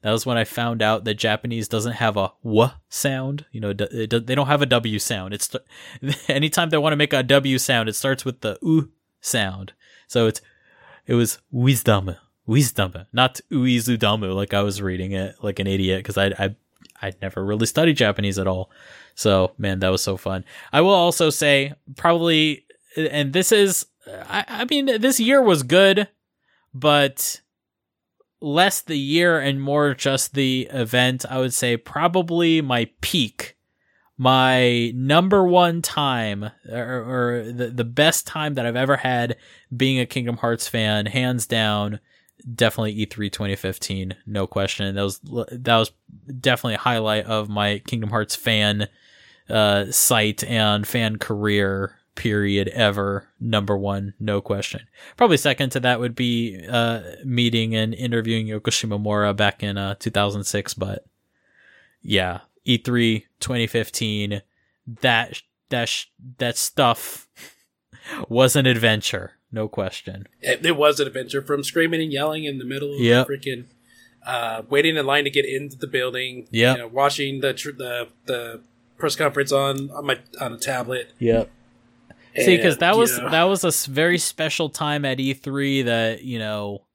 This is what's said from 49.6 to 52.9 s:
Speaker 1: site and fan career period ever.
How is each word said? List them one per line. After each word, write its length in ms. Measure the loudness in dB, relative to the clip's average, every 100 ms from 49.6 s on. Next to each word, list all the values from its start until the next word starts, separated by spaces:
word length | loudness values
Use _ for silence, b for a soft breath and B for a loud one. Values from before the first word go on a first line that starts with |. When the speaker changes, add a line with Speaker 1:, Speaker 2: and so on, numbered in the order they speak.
| 4 2 0
Speaker 1:
site 520 | 0 2 4 2 -2
and 440 | -2 0 2 0 -2
fan 300 | -2 -2 -4
career 800 | -6 -2 0 2 0 -2 -6 _ _ -6
period 540 | -2 0 0 0 -2
ever. 580 | 0 0